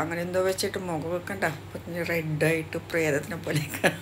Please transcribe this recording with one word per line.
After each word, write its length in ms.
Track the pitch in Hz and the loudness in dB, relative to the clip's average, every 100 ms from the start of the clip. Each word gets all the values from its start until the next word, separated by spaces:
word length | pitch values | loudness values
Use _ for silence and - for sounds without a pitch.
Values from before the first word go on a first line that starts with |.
അങ്ങനെ 200 | 156 170 | 4 0
എന്തോ 220 | 175 180 | 0 2
വെച്ചിട്ട് 360 | 185 185 196 190 | 2 2 0 -2
മുഖമൊക്കെ 540 | 180 160 160 175 175 | -2 -2 -2 -4 -4
ഉണ്ട്. 140 | 196 170 | -2 -2
അപ്പൊ 320 | - - - - 170 | -2 -8 -10 -6 -4
റെഡായിട്ട് 720 | 170 170 160 151 156 160 156 165 - | 0 0 0 4 4 4 0 -6 -2
പ്രേതത്തിനെ 460 | 170 156 143 151 170 | 2 4 2 0 -6
പോലെയൊക്കെ. 540 | - 156 151 - 185 - | -2 0 -2 2 2 2